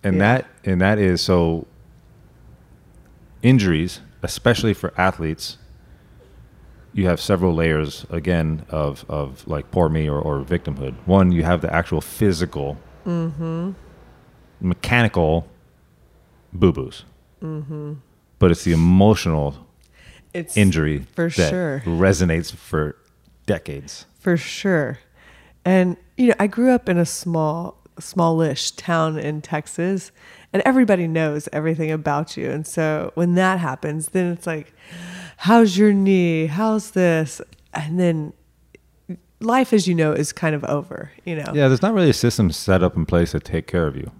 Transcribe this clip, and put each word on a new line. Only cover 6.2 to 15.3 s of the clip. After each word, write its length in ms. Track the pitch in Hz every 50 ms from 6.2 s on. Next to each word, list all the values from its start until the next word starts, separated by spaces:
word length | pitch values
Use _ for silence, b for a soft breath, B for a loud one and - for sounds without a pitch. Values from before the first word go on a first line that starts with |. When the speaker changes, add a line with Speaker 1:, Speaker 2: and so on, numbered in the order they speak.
| - - - - - - - - - - - - - - -
Speaker 1:
you 140 | - 95
have 140 | 90 87 80
several 340 | - - 104 90 90 92 85
layers, 520 | 80 82 82 78 76 78 71 - - - -
again, 540 | - 85 76 90 90 85 80 78 80 78 76 -
of, 340 | - 78 76 71 69 - - -
of, 380 | 76 76 71 69 65 - -
like, 240 | - 80 73 67 -
poor 180 | - 92 87 80
me 200 | 78 80 78 76
or, 100 | 73 71
or 220 | - 76 73 69 69
victimhood. 520 | 67 90 87 - - 71 67 67 65 65 - -
One, 260 | - 92 98 95 90 90
you 100 | 85 80
have 160 | 82 90 87
the 120 | 80 82 76
actual 280 | 82 90 - 120 -
physical, 800 | - - - - 113 104 92 78 90 80 - 76 69 69 73 - - - - - -
Speaker 2:
Mm-hmm. 640 | - 175 170 165 165 151 143 165 165 165 165 170 190 190 - - - - - - - - _ _ _ _ _ _ _ _ _
Speaker 1:
mechanical 880 | - 90 87 - - - 123 120 117 107 - 92 85 76